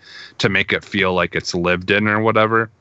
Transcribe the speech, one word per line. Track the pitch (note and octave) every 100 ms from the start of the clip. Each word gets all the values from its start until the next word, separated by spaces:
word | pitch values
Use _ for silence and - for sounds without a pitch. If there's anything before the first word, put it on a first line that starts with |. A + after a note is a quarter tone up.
| - - - -
to | -
make | F#2+ G2
it | F2+
feel | - G2 F#2+
like | F2+ F2
it's | E2 -
lived | F2+ F2+ F2 F2+
in | G2+ G#2+
or | G#2+
whatever. | A2 A2 A2 A2+ A2+ _